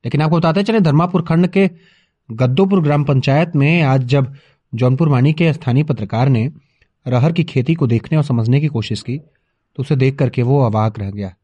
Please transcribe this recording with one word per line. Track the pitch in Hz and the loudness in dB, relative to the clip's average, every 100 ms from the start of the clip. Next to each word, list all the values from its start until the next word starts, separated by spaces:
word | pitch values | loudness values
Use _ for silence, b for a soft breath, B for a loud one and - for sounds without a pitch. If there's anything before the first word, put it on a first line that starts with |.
| - | -2
लेकिन | 143 | -2
आपको | 156 165 | 0 2
बताते | 165 160 | 2 0
चलें, | 202 226 | 0 2
धर्मापुर | 165 147 175 180 | 2 2 0 -2
खंड | 170 165 180 | 0 0 0
के | 190 196 b b b b b _ | 2 0 b b b b b _
गद्दोपुर | 113 127 131 190 196 | -2 0 2 2 2
ग्राम | 151 147 | 2 0
पंचायत | 143 139 123 139 170 151 | 2 0 2 0 0 0
में | 143 170 | 2 2
आज | 147 135 | 2 0
जब | 123 143 135 B B B _ 113 | 2 0 -2 B B B _ -2
जौनपुर | 123 131 165 | 0 2 2
वाणी | 135 135 | 2 2
के | 156 165 | 2 0
स्थानीय | - - 123 | 0 0 0
पत्रकार | 151 123 101 113 135 | 0 -4 -4 -2 2
ने | 123 120 - b b b _ - | 2 0 -8 b b b _ -4
रहर | 123 147 | 0 0
की | 170 | 0
खेती | - - 165 165 | -2 -2 0 0
को | 131 | 0
देखने | 113 - 156 | 0 0 -2
और | |
समझने | 143 120 113 135 | 0 -2 2 2
की | 151 | 0
कोशिश | 123 107 107 | -4 -6 -8
की, | - 135 - _ _ _ _ - | -8 -10 -10 _ _ _ _ -10
तो | |
उसे | 131 143 | -4 0
देख | 131 139 | 0 0
करके | 131 - | -2 -2
वो | 120 143 | 0 2
अवाक | 123 107 110 107 | 2 0 -2 -4
रह | 98 | -8
गया। | 101 98 - | -8 -10 -12